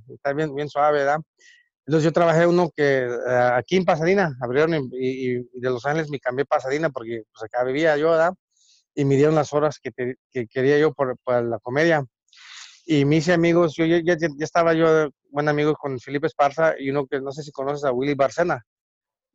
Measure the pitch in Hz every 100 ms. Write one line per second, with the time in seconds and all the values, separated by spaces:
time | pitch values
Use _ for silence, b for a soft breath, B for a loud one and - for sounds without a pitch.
0 | 117 123 139 139 156 135 147 143 147 147
1 | 139 151 - _ b b b _ - 160
2 | 160 175 170 160 175 175 165 - 143 135
3 | 123 120 123 123 123 123 - 185 180 165
4 | 165 196 175 127 123 131 160 160 127 127
5 | 131 131 127 123 123 123 127 123 143 160
6 | 151 143 127 127 143 147 131 147 160 127
7 | 113 117 107 - 110 123 127 139 160 147
8 | 160 165 165 - _ b b b _ -
9 | 139 135 151 156 135 147 147 - 123 123
10 | 131 131 _ 127 113 135 131 147 156 156
11 | 131 120 - 123 120 113 120 135 170 156
12 | 127 _ _ B B B B B - 147
13 | 139 156 156 175 170 170 170 147 165 175
14 | 165 165 165 139 151 175 165 160 165 160
15 | 151 - _ 143 151 147 151 147 143 127
16 | - 139 151 - 143 139 160 - 139 143
17 | 131 139 139 143 147 139 135 147 143 123
18 | 139 139 135 - 175 131 - _ _ _
19 | _ _ _